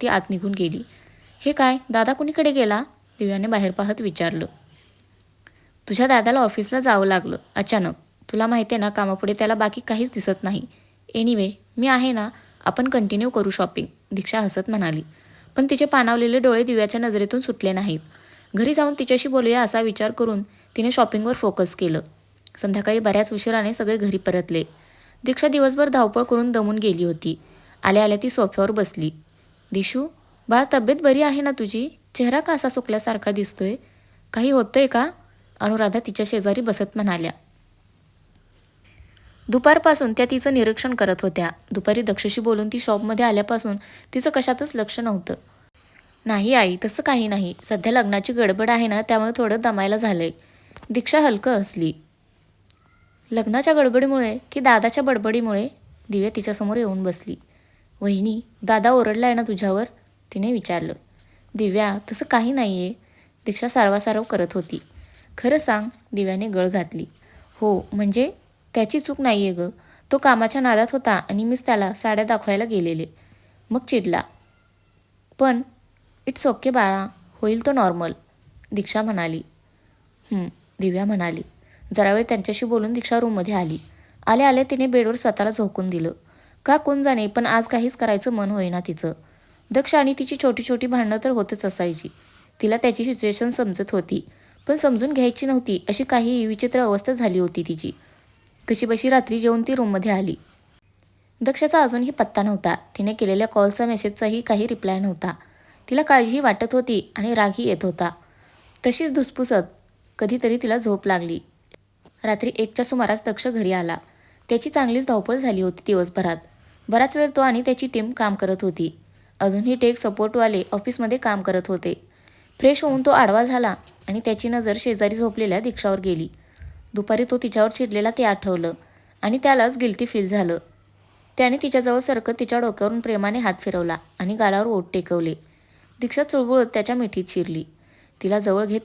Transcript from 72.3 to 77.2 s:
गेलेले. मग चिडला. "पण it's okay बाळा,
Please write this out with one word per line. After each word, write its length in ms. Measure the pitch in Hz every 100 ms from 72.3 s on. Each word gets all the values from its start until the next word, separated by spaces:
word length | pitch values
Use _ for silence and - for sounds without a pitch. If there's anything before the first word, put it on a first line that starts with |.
| 214 208 196
गेलेले. 420 | 226 208 165 165 160 - - - _ _ _
मग 100 | 240 -
चिडला. 340 | 240 180 170 - - _ _ _ _ _ _ _ _ _ -
"पण 240 | 269 240 - - _ _ _ _ -
it's 180 | - 277
okay 240 | 220 262
बाळा, 360 | 254 196 190 196 -